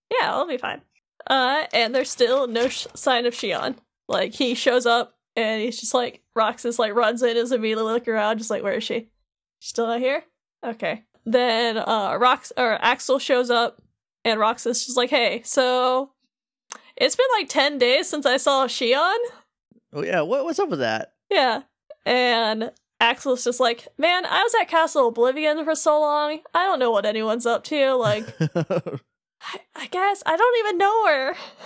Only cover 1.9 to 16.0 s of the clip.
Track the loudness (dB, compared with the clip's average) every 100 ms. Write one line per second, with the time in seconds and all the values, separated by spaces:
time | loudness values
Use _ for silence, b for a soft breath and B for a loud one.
1.9 | 0 -2 0 2 2 0 0 -2 -2 -10
2.9 | -4 0 2 0 -2 -4 -4 -4 -8 _
3.9 | _ -4 -2 -2 -2 -2 2 2 2 4
4.9 | 2 0 _ _ -4 -2 -2 -4 -6 -2
5.9 | -2 -2 -8 _ 0 0 0 -6 -2 0
6.9 | 2 2 2 0 0 0 0 0 -2 -2
7.9 | -2 -2 0 0 -2 -4 -4 -2 -4 -4
8.9 | -6 -6 _ _ _ _ _ -10 -4 -2
9.9 | -2 0 -2 -6 _ _ _ -12 -6 -6
10.9 | -6 -10 _ -2 2 2 2 0 -2 -2
11.9 | -2 0 2 2 2 -2 -2 0 2 2
12.9 | 0 0 -2 2 0 2 0 0 -4 _
13.9 | _ _ _ -2 0 0 0 -2 -4 -2
14.9 | -2 0 2 2 0 -4 0 2 2 2
15.9 | 0